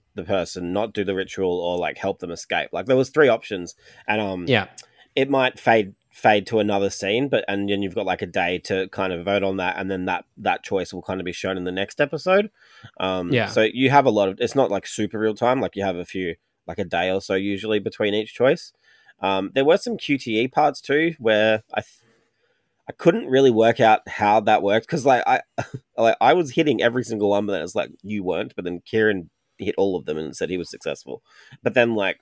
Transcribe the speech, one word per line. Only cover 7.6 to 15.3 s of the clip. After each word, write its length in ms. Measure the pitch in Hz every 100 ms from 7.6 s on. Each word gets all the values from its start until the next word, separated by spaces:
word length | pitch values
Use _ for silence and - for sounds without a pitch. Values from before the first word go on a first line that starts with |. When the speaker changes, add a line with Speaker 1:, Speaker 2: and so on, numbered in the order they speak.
| 101
Speaker 1:
then 140 | 101
you've 140 | 98 98
got, 100 | 95
like, 160 | 90
a 40 | 92
day 320 | 98 90 90
to 260 | - 95 95
kind 220 | - 95
of 120 | 87
vote 180 | 87 98
on 140 | 98 95
that, 200 | 90 92
and 140 | 95
then 140 | 95
that, 200 | 95 92 - -
that 260 | 101 87
choice 320 | - 98 87
will 80 | 92
kind 180 | - 95
of 40 |
be 80 | 87
shown 240 | - 95 92
in 80 |
the 80 | 90
next 280 | 92 101 -
episode. 500 | 143 151 180 190 214 - _ - - -
Um, 320 | 92 92 87
Speaker 2:
Yeah. 140 | 123 101
Speaker 1:
so 160 | 113
you 280 | 107 123 131
have 160 | 143 131
a 40 |
lot 180 | 107 98
of, 120 | 98
it's 140 | 117
not, 160 | 139 95
like, 160 | 98 -
super 320 | - 107 107
real 160 | 110